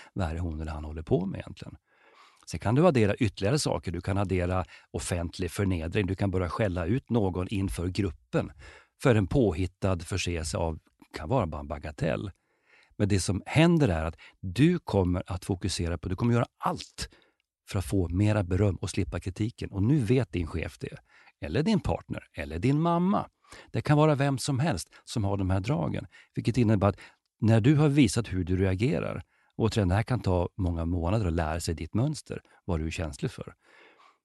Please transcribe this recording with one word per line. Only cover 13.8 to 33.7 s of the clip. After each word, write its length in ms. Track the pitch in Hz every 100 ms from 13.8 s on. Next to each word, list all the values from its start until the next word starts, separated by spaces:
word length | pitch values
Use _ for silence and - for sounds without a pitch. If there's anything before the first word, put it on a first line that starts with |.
| 131
är 160 | 82
att 120 | 80 - - _
du 380 | 98 87 160 180
kommer 440 | - 101 90 90 -
att 180 | 90
fokusera 540 | - 95 98 - 85 85
på, 100 | 92
du 80 | 92
kommer 180 | 120
göra 120 | 120 - -
allt 500 | 185 165 - - - - _ _ _ _ -
för 100 | 101
att 80 | -
få 220 | 101 85
mera 340 | 90 104 107
beröm 340 | 90 95 104 -
och 140 | 98
slippa 300 | - 90 87
kritiken. 500 | - - 110 - 85
Och 120 | 98
nu 160 | 107 156
vet 340 | 107 131 120
din 140 | 90 85
chef 320 | 80 85 -
det. 180 | - - _ _ - -
Eller 220 | 73 98
din 180 | 170 208
partner, 440 | - 85 - - -
eller 260 | - 73 85
din 220 | 120 147
mamma. 480 | 170 170 180 208 - _ - - -
Det 120 | 113
kan 140 | - 151
vara 180 | 156
vem 240 | 135 143 135
som 200 | - 127
helst 300 | 160 98 - -
som 200 | - 123
har 120 | 98 98
de 140 | 95
här 100 | 95
dragen. 460 | 101 160 143 - - - -
Vilket 220 | - 117 123
innebär 320 | 110 107 101
att 100 | - - _ _ -
när 200 | 107 113
du 160 | 113 147
har 120 | 151
visat 440 | 143 127 - 110
hur 120 | 92
du 120 | 85 92
reagerar, 680 | 95 95 123 170 52 50 - _ _ -
och 80 |
återigen, 240 | 113 113 92
det 60 |
här 80 | 98
kan 180 | - 120
ta 280 | 98 90 90 -
många 280 | 87 85
månader 420 | 82 87 82 110 92
att 60 |
lära 280 | 82 78 82
sig 140 | -
ditt 200 | 78 82
mönster, 460 | 104 143 151 - - - _
vad 160 | - 82
du 60 | 80
är 40 |
känslig 400 | 80 80 - -
för, 240 | - - - _